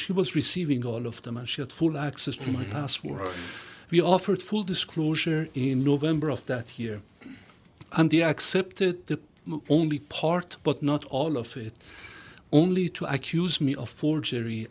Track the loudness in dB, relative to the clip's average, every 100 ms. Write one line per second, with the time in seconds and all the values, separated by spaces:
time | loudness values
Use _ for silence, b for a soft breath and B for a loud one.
0 | 0 0 2 2 2 2 2 0 0 -4
1 | -6 -8 -8 -8 -6 -6 -6 0 0 2
2 | -2 -2 -4 -2 -2 -2 -2 -4 -2 -2
3 | -4 -6 -6 -6 -10 B B B 0 4
4 | 6 4 2 -2 -2 -4 -2 -2 -2 0
5 | 0 0 0 0 -2 0 2 4 4 4
6 | 4 2 0 -2 -4 -6 -6 -8 -6 -8
7 | -12 B B B B B -20 -20 -4 2
8 | 4 4 4 2 2 0 0 0 0 0
9 | -4 -6 -8 _ -8 -6 2 4 4 0
10 | -4 -2 0 0 -2 -4 -2 0 2 0
11 | 0 -2 0 -2 -4 -8 -10 -12 B B
12 | B B B B 2 6 6 4 2 -2
13 | -2 -2 0 0 2 2 0 0 -6 -2
14 | 0 0 -2 -4 -4 -4 -6